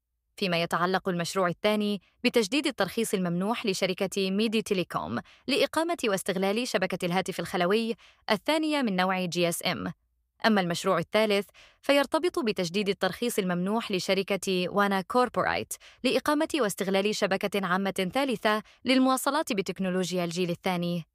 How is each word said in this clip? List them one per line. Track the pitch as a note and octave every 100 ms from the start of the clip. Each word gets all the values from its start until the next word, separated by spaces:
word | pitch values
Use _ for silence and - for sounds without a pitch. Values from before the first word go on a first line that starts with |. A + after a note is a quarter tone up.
| _ _ _ -
فيما | F#3+ E3+
يتعلق | E3+ E3 F3+ F#3 F#3+
المشروع | F3 E3+ G3 F3
الثاني | - G#3+ G#3+ G#3 G3+ - _
بتجديد | A#3+ B3 F#3+ C#4+ D4
الترخيص | - F#3+ - G#3+
الممنوح | G3 F3+ F3 G3+ A#3+ G#3
لشركة | F#3+ F#3+ F#3 F#3+ G3+ F#3+
ميدي | G3 A3+ A3
تيليكوم | - F#3+ - - D#2+ A3+ - - -
لإقامة | C4+ C4+ D#4 E4 E4+
واستغلال | A#3 F#3+ - F#3+ F#3+ A3 B3
شبكة | F#3+ F#3 F#3 F3
الهاتف | F#3 F#3 F#3
الخلوي | E3+ F#3 F3 A3 A3+ G#3+ - _ -
الثانية | G#3 - D#4+ D#4 D4
من | A3+ F3+
نوع | F#3 F#3
جي | F3+ E3+ E3+
إس | - -
إم. | C#3+ F#3 - _ _ _ - A3+
أما | G3+
المشروع | F3 E3+ F#3+ E3+
الثالث | - G#3+ A3 G3+ - - - _
فيرتبط | - C#4+ C#4 D#4+ F4 F4+
بتجديد | A3+ F#3+ E3+ G3 G3+
الترخيص | F#3 F#3 - A#3+ A3
الممنوح | F#3 F3 F#3 A3+ -
لشركة | F3+ - F#3+ F#3+ G3 G3 F3+ F3+
وانا | G3+ G3+ F#3+
كوربورايت | - B3 B3 F#3 E2 F2 A2+ - - -
لإقامة | B3+ C4 - D4+ D#4+
واستغلال | D4+ G#3 - F#3+ G3 G#3 G3+
شبكة | G3 G3 G3+ G3+ F3+
عامة | F#3+ G3 F#3 F#3
ثالثة | C4 C#4 G#3 A3 G#3+ - _
للمواصلات | A#3+ C4 C4 C4 C#4 D4 -
بتكنولوجيا | G3 F#3+ F#3 F#3+ F#3 E3+ F3+
الجيل | E3+ E3+ F3
الثاني. | E3+ F#3+ F3 F3 F3 -